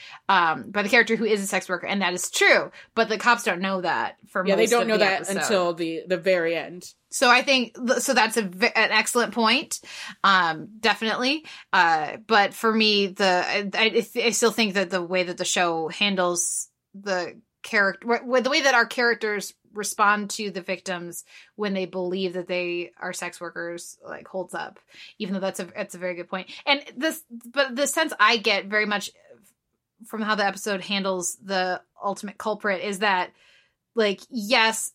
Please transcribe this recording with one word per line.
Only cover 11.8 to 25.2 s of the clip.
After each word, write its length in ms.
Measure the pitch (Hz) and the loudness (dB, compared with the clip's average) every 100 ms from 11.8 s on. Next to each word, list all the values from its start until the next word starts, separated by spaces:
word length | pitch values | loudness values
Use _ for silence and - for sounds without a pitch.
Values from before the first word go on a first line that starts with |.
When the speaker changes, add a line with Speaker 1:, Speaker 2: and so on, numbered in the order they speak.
| 170 160 151 - - | 4 4 0 -6 2
Speaker 1:
but 260 | 220 196 | 4 4
for 180 | 185 226 | 2 0
me, 360 | 220 214 208 196 | 4 4 4 0
the, 360 | 190 190 180 - | 2 2 4 2
I, 220 | 180 202 | -2 -2
I, 340 | - 220 208 - 247 233 | 0 2 2 -2 -2 0
I 40 | |
still 220 | - 233 | 2 0
think 240 | 226 214 190 | 2 0 0
that 160 | 180 | -2
the 100 | 185 | -2
way 220 | 170 185 | -2 -2
that 140 | 180 180 | -2 -4
the 80 | 175 | -2
show 420 | 202 175 165 156 | 0 0 0 -4
handles 840 | 175 202 190 180 175 - - - _ _ | -2 0 0 0 0 -4 -6 -10 _ _
the 460 | 196 196 185 165 - _ _ - | -14 -4 -4 -4 -10 _ _ -4
character, 400 | 214 196 185 233 | 0 2 0 -2
wh-, 160 | 233 247 | -2 0
wh-, 180 | 254 | 0
the 60 | 247 | 2
way 120 | 311 | 2
that 120 | 277 | 4
our 120 | 247 233 | 4 2
characters 680 | - 240 226 220 208 - - _ | 0 0 0 -2 -4 -8 -12 _
respond 560 | 214 202 - 202 208 202 | -10 -6 2 2 2 0
to 180 | - 208 | -6 -8
the 120 | 185 | -8
victims 600 | 175 175 - 180 175 165 - - - - | -6 -6 -6 -8 -8 -14 -18 -20 -18 -6
when 180 | 208 | -4
they 120 | 196 185 | -2 -2
believe 480 | 185 180 185 185 | -4 -4 -2 -2
that 140 | 180 175 | -4 -4
they 440 | 180 175 175 170 - | -4 -2 -4 -6 -10
are 140 | 180 | -10
sex 260 | 175 175 - | -8 -10 -10
workers, 580 | 170 170 170 175 - - | -12 -10 -10 -10 -14 -18
like, 240 | - - - | -14 -14 -10
holds 280 | 185 175 170 | -10 -8 -8
up, 240 | - - _ - - | -10 -14 _ -20 -20
even 140 | - | -10